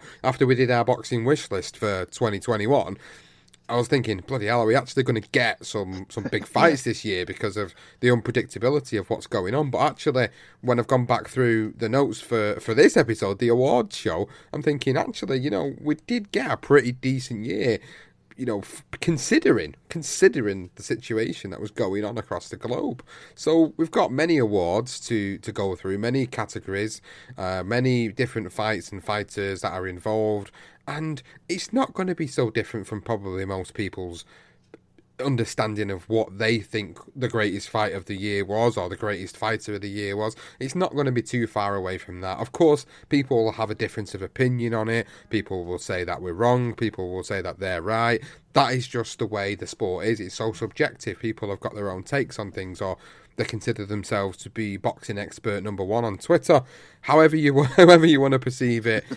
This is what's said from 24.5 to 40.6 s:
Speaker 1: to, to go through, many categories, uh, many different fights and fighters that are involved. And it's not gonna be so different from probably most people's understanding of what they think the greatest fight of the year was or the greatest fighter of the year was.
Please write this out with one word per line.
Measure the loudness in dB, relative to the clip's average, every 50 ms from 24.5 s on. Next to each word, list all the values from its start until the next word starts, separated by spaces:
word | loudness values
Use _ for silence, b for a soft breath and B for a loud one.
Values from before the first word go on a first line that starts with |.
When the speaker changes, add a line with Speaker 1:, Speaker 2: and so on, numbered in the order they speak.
| 2 2 2 2 2 0 0 -4 -8 -12 -6 -4
Speaker 1:
to, | -2 -2 -2 -2 -4 -6
to | -8 -8 -6
go | -4 -4 -4 -4
through, | -4 -4 -4 -4 -2
many | -2 -2 -2 -2 -2
categories, | -2 -4 -6 -8 -8 -8 -10 -8 -6 -4 -4 -4 -4 -6 -10 B B B B B B B
uh, | -8 -6 -4 -4 -4 -2
many | -2 0 0 2 2 2 2 0 0
different | -2 -2 -4 -4 -4 -6 -8 -6
fights | -4 -4 -2 -2 -2 -2 -4 -8 -12
and | -10 -6
fighters | -4 -4 -4 -4 -6 -6 -4 -4 -4 -4 -4 -4
that | -4 -4
are | -4 -6 -6
involved. | -8 -6 -4 -2 0 0 0 0 0 -2 -4 -8 b b b b b b b
And | -10 -8 -6 -6 -6 -6 -8 b b b b _ -8
it's | -6 -6 -6 -4 -2
not | -2 -2 0 -2
gonna | -4 -4 -4 -2
be | -4 -4 -4
so | -2 0 0 0
different | 0 -2 -4 -4 -6 -8 -8
from | -8 -8 -8 -6
probably | -4 -4 -4 -4 -6 -6 -6 -4
most | -4 -4 -6 -6 -8 -6
people's | -6 -6 -6 -6 -8 -10 -10 -10 -12 -16 b b b b b b b b b -20 -20 _ _ _ _ _ _ _ -6
understanding | -2 0 0 0 0 -2 -2 -2 -2 -2 -2 -4 -4 -4
of | -6 -8 -4 0
what | 0 0 0 0 -2 -2
they | 0 2 2 2
think | 0 -4 -6 -6 -6 -6 -10 -18 -20 -18 -8
the | -6 -4
greatest | -2 0 0 0 0 0 -4 -6 -4
fight | -2 0 0 0 -2
of | -6 -8
the | -8 -8
year | -6 -4 -2 -2 -2 -2
was | -2 0 2 2 2 2
or | 0 -4 -6
the | -6
greatest | -6 -4 -4 -4 -4 -6 -10 -8
fighter | -6 -4 -2 -2 -2 -4 -6 -8
of | -8
the | -8 -8
year | -6 -6 -4 -4 -2
was. | -2 -2 -4 -6 B B B B B